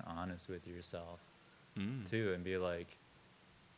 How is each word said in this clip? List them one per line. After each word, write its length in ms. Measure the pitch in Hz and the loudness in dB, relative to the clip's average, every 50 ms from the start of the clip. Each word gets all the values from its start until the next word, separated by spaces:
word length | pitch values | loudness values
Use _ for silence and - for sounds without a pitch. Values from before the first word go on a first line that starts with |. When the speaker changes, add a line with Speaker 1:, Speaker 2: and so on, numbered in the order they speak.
| - | -2
Speaker 1:
honest 420 | - 82 82 90 92 90 87 - - | -2 -2 -2 -2 -2 -2 -4 -4 -6
with 160 | 92 87 82 | -6 -6 -6
yourself 540 | 87 87 87 87 - - 87 85 85 87 85 - - - - - - - - - - - | -6 -8 -6 -6 -4 -4 -4 -4 -6 -10 -12 -14 -18 -20 -20 -20 -20 -20 -20 -16 -8 -2
Speaker 2:
Mm. 320 | 104 98 104 131 135 104 90 | 0 0 2 0 0 -2 2
Speaker 1:
too 240 | 107 113 110 101 92 | 2 4 4 4 4
and 100 | 87 87 | 2 2
be 140 | 92 92 | 2 2
like, 400 | 92 90 90 87 85 87 - - - - - - - - - - - - - - - - - - | 4 4 4 2 2 -2 -6 -10 -18 -20 -20 -20 -20 -20 -20 -20 -20 -20 -20 -20 -20 -20 -20 -20